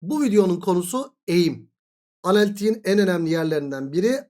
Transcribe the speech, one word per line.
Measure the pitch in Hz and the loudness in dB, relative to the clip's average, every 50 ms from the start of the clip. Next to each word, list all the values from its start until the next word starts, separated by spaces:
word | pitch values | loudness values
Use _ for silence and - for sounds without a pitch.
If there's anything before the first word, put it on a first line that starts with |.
| 165 | -8
Bu | 180 302 294 294 | -6 -2 0 0
videonun | 240 202 208 196 185 175 175 | 2 4 4 4 4 0 0
konusu | 180 196 180 180 175 180 240 262 269 - _ _ _ | 0 0 0 0 0 -2 -4 -6 -6 -6 _ _ _
eğim. | - 170 175 170 160 127 113 - _ _ _ _ _ _ _ _ _ _ _ - | 0 2 2 2 2 0 -4 -12 _ _ _ _ _ _ _ _ _ _ _ -2
Analitiğin | 180 196 208 208 208 208 202 202 220 220 220 - | 2 2 4 2 2 0 -2 -2 -2 -2 -2 -2
en | 190 196 208 | 0 2 2
önemli | 202 185 180 170 165 160 | 2 2 0 0 -2 -2
yerlerinden | 165 165 160 160 156 151 143 139 139 135 135 135 143 | -2 -2 -2 -2 -2 -4 -4 -6 -8 -8 -8 -6 -4
biri | 175 190 233 262 277 - | -2 0 0 -2 -2 -6